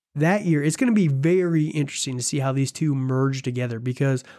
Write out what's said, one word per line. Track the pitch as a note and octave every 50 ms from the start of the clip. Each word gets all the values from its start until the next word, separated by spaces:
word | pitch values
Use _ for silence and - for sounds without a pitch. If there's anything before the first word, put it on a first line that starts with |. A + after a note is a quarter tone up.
| _ _ -
that | D3 D3+ E3+ G3 G#3 G#3
year, | F3 D#3+ D3 C#3+
it's | D#3 -
gonna | - C4+ B3 A3+
be | G3+ F#3 D3+
very | C#3 C3+ C#3 E3 F3+ F#3 F3+ F3 E3 D#3 D3+
interesting | D#3 - D#3 C#3+ C3 - - - C3+ B2+
to | B2 A#2+
see | - - C#3+
how | C3 C3+ C3
these | C#3 C3+ C3
two | - - D#3+ D3+ C#3
merge | C3+ C3 B2+ C3 C3 C3+ C3+ C3+ C3
together, | - C3 B2 B2 B2 A#2+ A#2
because | A2+ A#2+ B2+ B2+ - C#3+ C3+ C3 B2 - - -